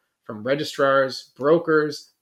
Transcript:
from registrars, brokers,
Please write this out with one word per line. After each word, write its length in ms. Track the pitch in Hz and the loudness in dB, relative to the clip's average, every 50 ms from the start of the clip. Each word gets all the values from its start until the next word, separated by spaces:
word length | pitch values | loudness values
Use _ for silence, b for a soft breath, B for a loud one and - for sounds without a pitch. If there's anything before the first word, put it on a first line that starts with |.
| _ _ _ _ _ | _ _ _ _ _
from 180 | - 113 107 | -14 -12 -8
registrars, 920 | 107 127 143 147 151 - - - 139 139 135 135 135 131 123 - - _ _ | -4 -4 -2 -2 -4 -8 -2 0 2 2 4 2 2 0 -4 -10 -16 _ _
brokers, 760 | - 127 147 165 170 170 165 156 151 151 151 147 - - _ _ _ | -2 2 2 2 2 2 2 2 2 2 0 -4 -10 -14 _ _ _